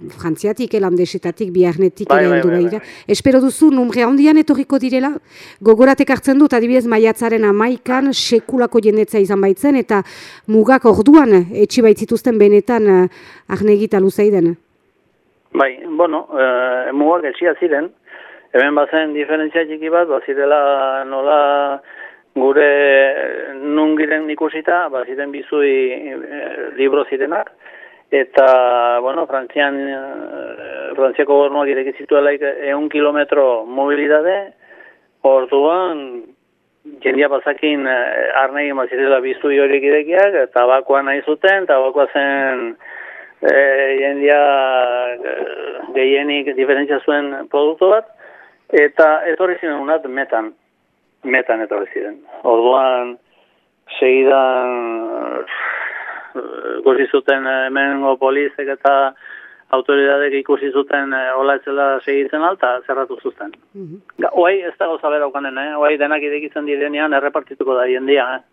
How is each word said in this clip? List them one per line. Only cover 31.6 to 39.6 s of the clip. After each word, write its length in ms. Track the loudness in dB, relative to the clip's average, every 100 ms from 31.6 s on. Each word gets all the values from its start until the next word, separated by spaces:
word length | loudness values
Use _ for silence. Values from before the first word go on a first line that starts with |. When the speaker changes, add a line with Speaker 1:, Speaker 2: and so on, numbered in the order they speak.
| -2
Speaker 2:
ireki 240 | -2 -4 -6
zituelaik 440 | 0 2 2 0
ehun 480 | -4 -4 -4 -4 -2
kilometro 760 | 0 0 0 0 2 2 0 -4
mobilidade, 880 | -4 -2 -2 2 2 2 -2 -6 -16 _ -20 -20 _ _ _
orduan 1000 | 2 2 2 0 2 0 -2 -6 -10 -14 -18 _ _ _ _ _ -20 -8
jendia 260 | -2 0 0
bazakin, 600 | 0 -4 -4 -2 -2 -2
eh, 440 | -2 -2 -4 -2 0
arnegi 360 | -2 -2 -6
bazirela 480 | -4 -4 -2 0 0
bizui 380 | 0 -4 0
horiek 240 | 2